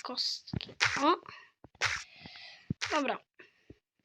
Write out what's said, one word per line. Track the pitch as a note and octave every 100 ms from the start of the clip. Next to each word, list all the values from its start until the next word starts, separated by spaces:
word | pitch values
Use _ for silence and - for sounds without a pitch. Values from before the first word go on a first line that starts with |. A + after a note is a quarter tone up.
kostki. | - B3 - - - - - - - -
O! | C#4+ F4+ - - - _ - _ - - - - - - - - - - -
Dobra. | D#4 C4 G3 - _ - _ _ - _ _